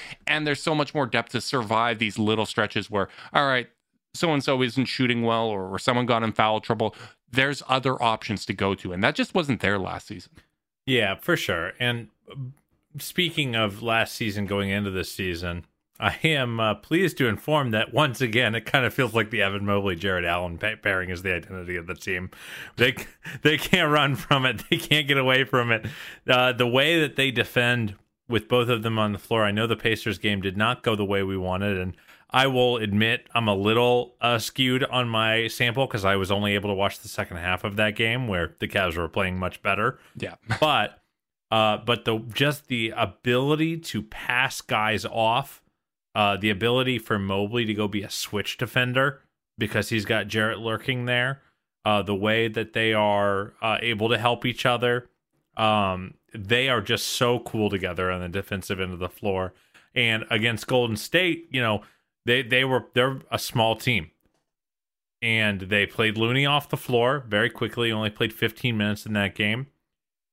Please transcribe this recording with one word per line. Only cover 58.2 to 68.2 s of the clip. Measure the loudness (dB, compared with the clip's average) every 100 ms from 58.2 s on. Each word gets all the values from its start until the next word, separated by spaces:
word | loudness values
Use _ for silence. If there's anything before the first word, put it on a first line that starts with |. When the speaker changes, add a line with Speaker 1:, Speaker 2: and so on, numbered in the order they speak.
Speaker 2:
the | -4
defensive | -6 -4 -6 -4 -4
end | -4
of | -4
the | -8
floor. | -4 -2 -2 -2 -8 _ -20 _
And | 0 2 0 0
against | 0 2 0 0
Golden | 2 2 0
State, | 0 0 2 -2 -4
you | -2
know, | 0 0 -4 _ _ _ 0
they, | 0
they | 4 2
were, | 4 0 0
they're | 2 2 0 -6
a | -6
small | -2 2 2 2
team. | 0 -2 -2 _ _ _ _ _ _ _ _ _ _ _
And | -2 2 2 0
they | 0 2 2
played | 2 0 2
Looney | 0 2 2
off | 0 -2
the | -6
floor | 0 2 2 0 -2
very | 0 0
quickly, | 0 -4 -2 0
only | 0 -2
played | -2